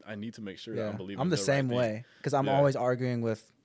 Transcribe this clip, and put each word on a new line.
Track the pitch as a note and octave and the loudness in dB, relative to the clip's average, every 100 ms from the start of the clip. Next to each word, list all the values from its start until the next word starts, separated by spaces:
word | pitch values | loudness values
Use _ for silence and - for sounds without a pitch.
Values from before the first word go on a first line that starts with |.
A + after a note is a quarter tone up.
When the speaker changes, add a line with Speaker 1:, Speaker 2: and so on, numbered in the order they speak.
| - | -10
Speaker 1:
I | G#2+ | -10
need | G#2+ A2 | -10 -10
to | |
make | G#2 F#2 | -12 -12
sure | - A2+ | -8 -6
that | |
Speaker 2:
Yeah. | G#2+ | -4
Speaker 1:
I'm | G#2 | -6
believing | F#2+ G2 | -8 -4
Speaker 2:
I'm | D#3+ | 0
the | D#3+ | 0
Speaker 1:
the | |
right | - | 2
Speaker 2:
same | C#3 C3+ | 2 2
Speaker 1:
thing. | B2 | 2
Speaker 2:
way, | A#2+ G#2+ B2 - | 0 -2 -8 -8
'cause | - | -2
I'm | C#3 C#3 | 2 4
Speaker 1:
Yeah. | C3+ | 6
Speaker 2:
always | C#3+ C3 | 4 4
arguing | B2 B2+ B2+ A#2+ | 0 0 0 0
with, | A2+ A2 - _ | 0 -2 -6 _